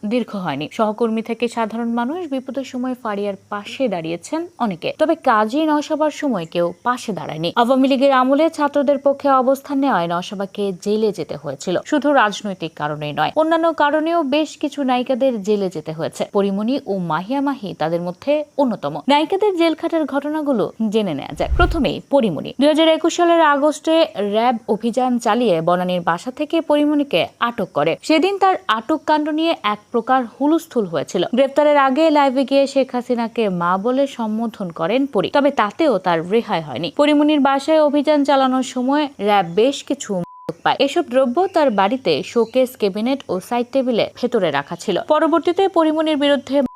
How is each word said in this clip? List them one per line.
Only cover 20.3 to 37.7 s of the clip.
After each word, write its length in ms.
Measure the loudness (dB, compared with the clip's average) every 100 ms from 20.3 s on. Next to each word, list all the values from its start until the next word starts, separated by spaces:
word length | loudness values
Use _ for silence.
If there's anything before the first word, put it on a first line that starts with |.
| -4 0 0 0 -2 -2
জেনে 220 | 0 -2 -4
নেওয়া 160 | -8 -6
যাক। 120 | -2 0
প্রথমেই 380 | 0 2 -2 -2 0
পরিমণি। 380 | 0 2 -2 -6 0
দুই 80 | 2
হাজার 160 | 4 4 4
একুশ 160 | 0 2
সালের 240 | 2 4 4
আগস্টে 420 | 4 2 0 0 2 2 0 -2
র্যাব 220 | 0 0 -2 -2
অভিযান 380 | -2 -2 0 0 0
চালিয়ে 380 | 0 0 2 2 2
বনানীর 340 | 0 0 -2 -2
বাসা 240 | -2 -4 -8
থেকে 180 | -2 -2 2
পরিমণিকে 280 | 2 2 2 0 0 -2 _ -4
আটক 200 | -2 -4 0
করে। 160 | 0 -2 0
সেদিন 260 | 2 2 2
তার 140 | 2 0 0 -4
আটক 220 | 0 -4 0
কাণ্ড 180 | 0 0 0
নিয়ে 140 | -2 0 -2
এক 80 | -4 _
প্রকার 280 | -4 0 0 0
হুলস্থুল 500 | -2 2 2 0 -4 -2
হয়েছিল। 300 | -4 -4 -2 0 2
গ্রেপ্তারের 420 | 2 4 4 4 4
আগে 180 | 4 4 4
লাইভে 260 | 4 2 2
গিয়ে 140 | 2 2
শেখ 160 | 2 0
হাসিনাকে 500 | -2 -2 -2 -2 -2 -2 0
মা 120 | 0 0
বলে 200 | 0 0 0 -2
সম্বোধন 520 | -4 -4 -4 -6 -10 -4
করেন 220 | -2 0 0
পরি, 140 | 0 0 2
তবে 140 | 2 2
তাতেও 340 | -2 2 2 2 2
তার 120 | 0 0
রেহাই 300 | -2 0 -4 -4
হয়নি। 200 | -6 -6 0
পরিমণির 400 | 2 4 4 4 2
বাসায় 360 | 2 2